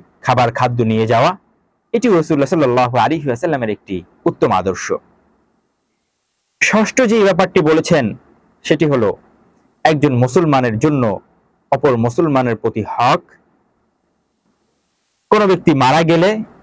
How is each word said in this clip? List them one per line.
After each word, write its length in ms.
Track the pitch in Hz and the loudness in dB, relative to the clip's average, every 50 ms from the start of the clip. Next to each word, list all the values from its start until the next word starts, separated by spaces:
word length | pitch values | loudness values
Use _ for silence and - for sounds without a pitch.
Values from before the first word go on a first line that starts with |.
| - _ _ _ | -8 _ _ _
খাবার 300 | - - 123 127 120 117 | -4 -2 0 0 0 0
খাদ্য 320 | 117 - 127 123 120 120 117 | 0 -2 -2 -2 0 -2 -2
নিয়ে 240 | 110 110 110 113 | 0 0 0 0
যাওয়া, 300 | 110 117 117 139 175 185 - _ _ _ _ _ _ _ _ _ _ - | 0 2 2 2 0 -2 -4 _ _ _ _ _ _ _ _ _ _ -4
এটি 140 | 226 240 | -2 0
রাসূলুল্লাহ 400 | 240 185 165 156 - 160 139 135 | 2 2 2 2 0 -2 -2 0
সাল্লাল্লাহু 500 | 131 - 165 139 123 123 127 123 120 123 | 0 0 0 2 2 2 2 0 0 0
আলাইহি 280 | 120 110 127 160 165 143 | 0 0 0 -2 -4 -4
ওয়াসাল্লামের 440 | 135 117 117 180 170 151 131 117 107 | -6 -6 -4 -4 -4 -4 -4 -4 -6
একটি 340 | 104 - _ - 95 87 87 - _ _ - | -6 -8 _ -8 -10 -10 -10 -12 _ _ -6
উত্তম 260 | 175 - - - 127 | -4 -2 -2 -2 0
আদর্শ। 420 | 98 92 90 95 87 - - - 80 - - _ _ _ _ _ _ _ _ _ _ _ _ _ _ _ _ _ _ _ _ _ _ _ _ _ _ _ _ _ _ _ - | 0 0 -2 -2 -4 -6 -6 -8 -8 -8 -8 _ _ _ _ _ _ _ _ _ _ _ _ _ _ _ _ _ _ _ _ _ _ _ _ _ _ _ _ _ _ _ -4
ষষ্ঠ 380 | - - 214 214 - - - | -2 0 0 0 0 0 0
যে 220 | 254 202 226 226 196 | 0 2 2 2 2
ব্যাপারটি 380 | 196 180 170 185 180 - 190 | 2 2 0 0 0 2 2
বলেছেন, 540 | 156 156 160 160 156 - 170 147 120 101 - - _ _ _ _ _ _ _ _ - | 2 2 2 0 2 2 0 0 0 -2 -4 -10 _ _ _ _ _ _ _ _ -4
সেটি 220 | - 160 147 165 | -2 0 0 0
হলো 320 | 147 139 123 107 98 - - _ _ _ _ _ _ _ _ _ _ _ _ - | 0 0 0 0 -2 -2 -6 _ _ _ _ _ _ _ _ _ _ _ _ 0
একজন 340 | 160 160 135 135 147 127 | 0 2 2 0 0 2
মুসলমানের 600 | 120 123 123 - 185 170 156 143 131 127 117 107 107 | 0 0 0 2 0 2 2 2 2 0 0 -2 0
জন্য 400 | 147 156 147 135 120 107 92 - - _ _ _ _ _ _ _ _ _ | 0 0 0 0 0 -2 -2 -4 -10 _ _ _ _ _ _ _ _ _
অপর 260 | 139 127 - 143 123 | -4 0 0 0 2
মুসলমানের 580 | 113 117 120 120 - 170 156 139 131 127 120 113 | 0 0 -2 -2 -2 0 0 0 0 0 -2 -2
প্রতি 280 | - - 113 - 113 101 | -4 -4 -6 -4 -6 -6
হক। 340 | - - 123 120 127 135 127 - _ - _ _ _ _ _ _ _ _ _ _ _ _ _ _ _ _ _ _ _ _ _ _ _ _ _ _ _ _ _ _ _ _ _ _ _ _ _ _ _ | -6 -4 -2 0 0 0 -2 -4 _ -20 _ _ _ _ _ _ _ _ _ _ _ _ _ _ _ _ _ _ _ _ _ _ _ _ _ _ _ _ _ _ _ _ _ _ _ _ _ _ _
কোনো 180 | 208 214 208 | 0 0 2
ব্যক্তি 260 | 190 185 175 - 170 147 | 2 0 0 0 0 0
মারা 300 | 135 131 131 143 165 170 | 2 2 2 2 2 2
গেলে, 400 | 160 170 165 175 202 214 220 214 - - - | 2 2 2 2 0 0 -4 -8 -12 -18 -20